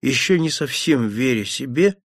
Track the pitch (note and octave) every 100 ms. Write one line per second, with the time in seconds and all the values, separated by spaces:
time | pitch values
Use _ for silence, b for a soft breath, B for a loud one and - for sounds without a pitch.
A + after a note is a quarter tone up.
0 | C3 B2+ - F#3 D#3+ - C#3+ - - C#3+
1 | A2 G#2 C3 A#2 G2 - C3+ B2 G3 G3